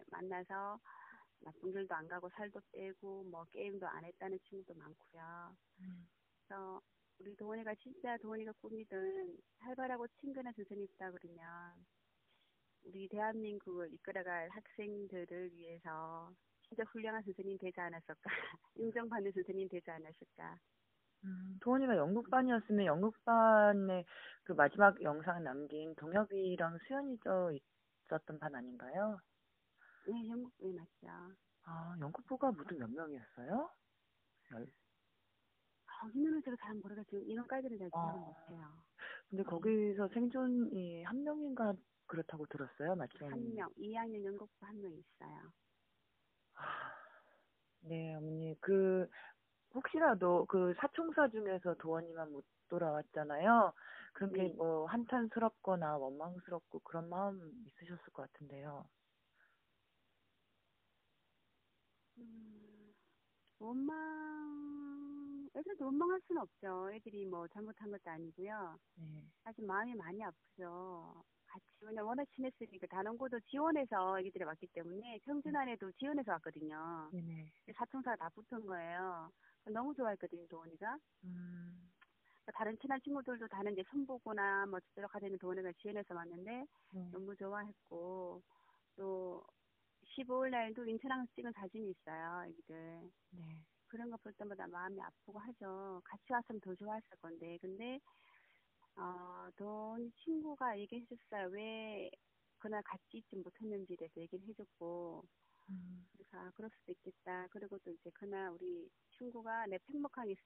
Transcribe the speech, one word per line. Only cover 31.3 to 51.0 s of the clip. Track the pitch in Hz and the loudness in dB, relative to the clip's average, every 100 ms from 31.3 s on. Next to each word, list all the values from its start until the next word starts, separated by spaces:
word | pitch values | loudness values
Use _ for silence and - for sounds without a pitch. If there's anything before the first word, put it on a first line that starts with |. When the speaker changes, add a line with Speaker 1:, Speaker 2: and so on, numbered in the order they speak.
| 190 _ _ | -16 _ _
Speaker 2:
아, | - 165 165 175 | -10 -6 -4 -4
영국부가 | 143 202 - 262 269 | -4 -6 -6 2 4
모두 | 180 165 165 | 2 -2 -4
몇 | 113 | -4
명이었어요? | 139 160 135 113 - 127 220 339 - _ _ _ _ _ _ _ | -4 -6 -8 -12 -10 0 0 0 -6 _ _ _ _ _ _ _
열- | 117 131 - _ _ _ _ _ _ _ _ _ _ - | -10 -10 -14 _ _ _ _ _ _ _ _ _ _ -16
Speaker 1:
거기는 | - 220 247 311 311 | -10 -2 4 6 6
제가 | 262 247 | 2 -4
잘 | 202 214 | -4 -6
모르겠어요. | 196 208 208 202 | -6 -8 -6 -4
인원까지는 | 208 220 247 262 262 220 | -2 -2 0 -2 -2 -4
잘 | 180 | -2
기억을 | 165 165 | 0 0
Speaker 2:
아. | 175 | -2
Speaker 1:
못해요. | 165 160 - 170 156 160 - - - - - | -8 -12 -14 -12 -12 -16 -20 -12 -10 -10 -6
Speaker 2:
근데 | 190 | -2
Speaker 1:
네. | 196 | 0
Speaker 2:
거기서 | 170 220 220 208 196 196 | 2 6 6 6 4 2
생존이 | 233 240 262 254 247 233 190 175 170 175 | 4 4 4 6 6 6 2 -2 -4 -4
한 | 254 | 0
명인가 | 294 302 294 247 214 190 - _ - | 0 0 0 2 2 2 -4 _ -4
그렇다고 | 165 - 156 151 | -2 -2 -4 -6
들었어요, | 143 131 - 151 185 | -4 -6 0 2 2
맞죠? | 127 - 147 | 0 -6 -6
Speaker 1:
한 | 240 233 220 | -4 -4 -2
명, | 175 - | -4 -4
이 | 208 226 | -4 -2
학년 | 226 214 196 | -2 -2 -4
영국부 | 202 208 _ 202 | -6 -10 _ -14
한 | 214 | -10
명 | 190 | -8
있어요. | 156 - _ 151 151 160 - _ _ _ _ _ _ _ _ _ - | -10 -16 _ -14 -12 -14 -20 _ _ _ _ _ _ _ _ _ -10
Speaker 2:
아, | - - - - - - - _ _ _ _ _ | -6 -4 -6 -10 -16 -20 -20 _ _ _ _ _
네, | 160 160 160 156 | -4 -4 -2 -4
어머니. | 156 160 160 156 | -4 -2 -4 -2
그, | - 196 190 185 175 - - - _ _ _ | 6 8 8 6 2 -4 -18 -20 _ _ _
혹시라도 | 254 - 320 311 208 180 175 - | -4 0 6 8 8 8 8 8
그 | 190 180 175 | 6 6 4
사총사 | 285 - | 0 0